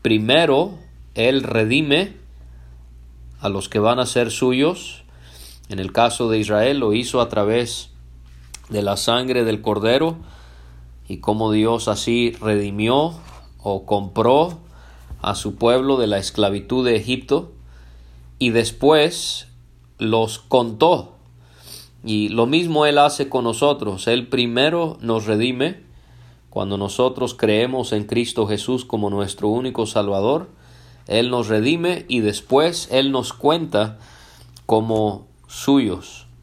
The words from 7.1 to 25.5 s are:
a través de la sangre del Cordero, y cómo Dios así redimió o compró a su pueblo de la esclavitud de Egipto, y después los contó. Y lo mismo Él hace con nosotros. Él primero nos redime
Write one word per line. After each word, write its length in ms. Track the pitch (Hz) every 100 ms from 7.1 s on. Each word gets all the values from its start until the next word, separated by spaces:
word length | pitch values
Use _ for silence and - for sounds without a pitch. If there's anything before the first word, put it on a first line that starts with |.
| 127
a 80 | 117
través 640 | 110 104 117 117 - - - - - - - - - -
de 140 | 104
la 140 | 101 98
sangre 460 | - 120 127 123
del 160 | 113 107
Cordero, 560 | 107 104 110 131 160 165 - - - - - - - - -
y 100 | 95
cómo 320 | - 107 110
Dios 380 | 107 110 117 113
así 420 | 101 - 120 117 113
redimió 760 | 107 104 101 101 110 131 156 165 - - - -
o 260 | 104 95
compró 760 | - 101 98 113 113 139 170 165 - - - - - -
a 140 | -
su 220 | 104 107 104
pueblo 400 | 117 127 135 131
de 80 | 110
la 120 | 101
esclavitud 680 | 98 - 101 98 - 127
de 120 | 123 110
Egipto, 560 | 104 127 - 143 175 - - - - - - - - -
y 120 | 123
después 1000 | 113 113 - 139 156 156 170 - - - - - - - _
los 400 | 113 113 110 -
contó. 760 | - 127 120 110 156 160 92 - - - - - - - - -
Y 260 | 113 107 104
lo 160 | 113 117
mismo 400 | 156 175 151 151
Él 120 | 143
hace 300 | 143 143 139
con 160 | 131
nosotros. 640 | 120 113 143 139 - 95 -
Él 180 | 123 120
primero 720 | 135 120 117 147 170 165 -
nos 260 | 113 113 110
redime 540 | 107 123